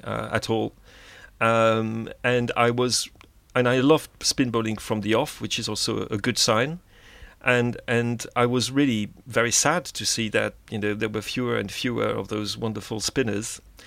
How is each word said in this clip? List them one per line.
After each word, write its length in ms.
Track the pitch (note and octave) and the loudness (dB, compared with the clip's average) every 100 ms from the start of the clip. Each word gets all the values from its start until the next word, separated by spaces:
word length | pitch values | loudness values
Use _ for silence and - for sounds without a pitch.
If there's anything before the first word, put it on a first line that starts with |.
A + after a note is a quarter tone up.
| A2 | -6
uh, 240 | A2 A2 | -6 -2
at 180 | A2 - | -2 0
all. 240 | A2+ G#2+ - - - - - - - | 0 -2 -6 -20 -20 -20 -20 -20 0
Um, 680 | A2+ A2+ A2+ A2+ A2 A2+ A2 - | 2 4 4 4 0 -4 -8 -4
and 300 | B2 B2 A#2+ - | 0 0 0 2
I 160 | A#2+ | 2
was, 380 | A#2+ B2 - - - - _ _ | 4 0 0 -4 -12 -20 _ _
and 140 | B2+ B2 | 2 4
I 120 | C3 | 4
loved 440 | C3+ D#3 - - | 6 4 2 -6
spin 280 | - - B2 | -2 0 2
bowling 260 | A2+ A2 A2 | 0 -2 -4
from 240 | - G#2+ | -2 -2
the 120 | G#2 | 2
off, 280 | A2 D3 - | 0 0 -4
which 180 | A#2 - | -6 -4
is 80 | A2 | -4
also 380 | G#2+ - G#2+ G2+ | -2 -2 -2 -4
a 120 | G#2 | -2
good 200 | B2+ A2 | 0 2
sign. 420 | - A2 C#3 F3 - - - - - - | 2 4 2 -4 -12 -20 -20 -20 -20 -6
And, 340 | B2+ B2 A#2+ A#2+ - | 0 2 2 -2 0
and 400 | A#2 A#2+ A#2+ - | 0 0 -2 -4
I 120 | B2+ B2 | 0 2
was 260 | B2 A2+ | 2 0
really 380 | C#3 C#3 A2 G#2 - - | 2 2 2 -2 -8 -4
very 240 | A#2 A#2 | 0 2
sad 320 | - D3 E3+ - | 2 2 0 -4
to 200 | - G#2 | -6 -2
see 240 | - A2 | -2 0
that, 260 | G#2+ G#2+ - - | 0 0 -4 -8
you 80 | A2 | -4
know, 140 | G#2 | -2
there 160 | G#2+ A2 | 0 -2
were 120 | G#2+ | -4
fewer 360 | - - A#2+ A2+ | -4 -4 -2 -2
and 120 | G2+ | -4
fewer 360 | - B2+ A2+ A2 | -4 -2 0 0
of 240 | A2 G2 | -2 -4
those 280 | G#2+ G#2 A2+ | -4 -4 -4
wonderful 440 | A#2 G#2+ - A2 | -6 -6 -6 -6
spinners, 600 | - C#3+ A2 G#2 A#2 - - - | -2 -2 0 -2 -4 -10 -16 -20